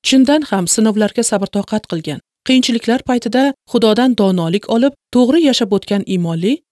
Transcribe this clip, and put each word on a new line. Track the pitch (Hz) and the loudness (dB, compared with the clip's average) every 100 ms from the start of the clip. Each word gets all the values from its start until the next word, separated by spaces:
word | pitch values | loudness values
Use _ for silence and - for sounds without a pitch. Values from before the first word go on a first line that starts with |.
Chindan | - 269 262 302 | 2 2 4 2
ham | 285 190 175 | 0 -4 -2
sinovlarga | - 220 214 208 - | 0 0 0 -2 -2
sabr | 226 202 196 | -2 -2 -4
toqat | 202 196 214 - | -6 -4 -6 -6
qilgan, | 170 156 139 _ _ - | -10 -8 -12 _ _ 0
qiyinchiliklar | 254 247 233 - 254 | 2 2 -2 -2 -2
paytida | - 247 233 247 277 269 _ | -2 -4 0 0 0 -2 _
Xudodan | 240 220 214 262 226 | 0 2 2 2 2
donolik | 196 185 165 202 - | 0 0 -2 -4 -2
olib, | 226 269 277 _ | 0 0 -2 _
to'g'ri | 247 247 320 | 0 2 4
yashab | 302 247 214 | 2 0 0
o'tgan | 196 - 202 - | -2 -2 -4 -2
iymonli | 185 170 165 190 302 _ | -2 -2 -2 -2 -4 _